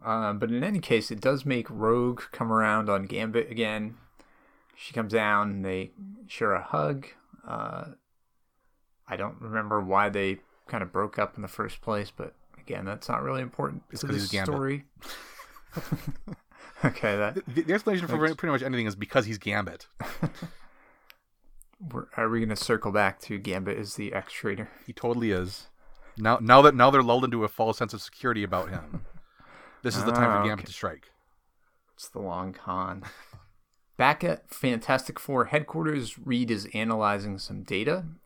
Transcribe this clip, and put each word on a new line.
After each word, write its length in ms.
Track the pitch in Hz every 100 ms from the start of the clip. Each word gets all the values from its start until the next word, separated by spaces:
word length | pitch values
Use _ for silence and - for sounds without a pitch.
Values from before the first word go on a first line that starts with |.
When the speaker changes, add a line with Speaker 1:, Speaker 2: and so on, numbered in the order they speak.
Speaker 1:
Uh, 300 | 113 113 107
but 160 | 104 113
in 120 | 120 175
any 140 | 202
case, 320 | - 117 -
it 100 | 107
does 240 | 131 139 139
make 240 | 123 113
Rogue 540 | 107 110 120 123 120 -
come 180 | - 117
around 380 | 110 107 107 107
on 160 | 98 95
Gambit 440 | 98 110 117 110
again. 460 | 113 110 107 107 113 - - _ _ _ _ _ -
She 160 | -
comes 200 | 117 107
down, 360 | 110 107 104 104
and 140 | 98 95
they 260 | 92 92 - - 214 214
share 260 | - 110
a 80 | 95
hug. 440 | - 151 151 139 - - _ - -
Uh, 380 | 113 110 - - - _ _ _ _ _ _ _ _ _ _ -
I 80 | 92
don't 220 | 101 -
remember 380 | 113 110 104 104
why 280 | 92 98 104
they 300 | 101 98 98 - _ -
kinda 160 | 113 90
broke 340 | - 104 -
up 160 | 104 -
in 60 |
the 60 | 104
first 320 | - 101 -
place, 280 | - 104 101
but 240 | - 80 - - -
again, 280 | - 98 95
that's 240 | 104 -
not 120 | 120
really 200 | 135 131
important 420 | 127 - 139 - -
Speaker 2:
It's 80 | -
Speaker 1:
to 60 | 139
Speaker 2:
'cause 80 | 101
Speaker 1:
this 80 |
Speaker 2:
he's 80 | 98
Gambit. 220 | 101 95 143
Speaker 1:
story. 300 | 135 143 - - - - - - - - - -
<laughs> 80 | - - - - - - _ - - - 135
Okay, 300 | - 110 101
that 200 | 104 180 -
Speaker 2:
The, 140 | 127
the 120 | 156
explanation 340 | 202 214 185 165
for 100 | 160
Speaker 1:
makes 180 | 156 160
Speaker 2:
pretty 160 | 170
much 100 | 135
anything 260 | 131 127 110
is 80 | 95
because 300 | 104 135 104
he's 120 | 107
Gambit. 500 | 104 101 92 - - -
Speaker 1:
<laughs> 300 | - - - - 170 - - - _ _ - _ _ _ - - - _
We're, 280 | 175 117 - -
are 140 | 113
we 100 | 113
gonna 160 | 110 104
circle 360 | - 110 104
back 280 | 101 98 -
to 160 | - 104
Gambit 400 | 104 92 95 101
as 180 | 101 -
the 180 | 101
X-Traitor? 560 | 98 - - 110 101 113 - -
Speaker 2:
He 80 |
totally 380 | - 120 120 113
is. 360 | 92 90 - - - - - - -
Now, 200 | 110 123
now 200 | 110 131
that, 140 | 147 135
now 140 | 127
they're 140 | 139
lulled 200 | 117 127 127
into 180 | 117
a 40 | 107
false 300 | - 113 110
sense 160 | 110
of 80 | 113
security 420 | - - 127 110
about 260 | 101 90 80
him, 360 | 90 - - - - - - - - - -
this 140 | 123 98
is 80 | 107
the 60 |
time 140 | 120 120
for 120 | 101
Speaker 1:
Ah, 60 |
Speaker 2:
Gambit 160 | 104 107
Speaker 1:
okay. 60 | -
Speaker 2:
to 40 |
strike. 380 | - 95 78 - _ _ _ _ _ _ _ _ -
Speaker 1:
It's 120 | -
the 100 | -
long 340 | 95 87 92
con. 500 | - - 92 92 95 98 - - - - _ _ _ _ -
Back 260 | 127 151
at 260 | 170 156 -
Fantastic 720 | - 135 117 117 131 - -
Four 260 | - 131 117
headquarters, 720 | 151 147 160 156 147 117 -
Reed 320 | 135 123 117
is 160 | 107 107
analyzing 640 | 110 110 113 104 101 101 95
some 260 | - 101
data, 420 | 90 95 120 185 160 -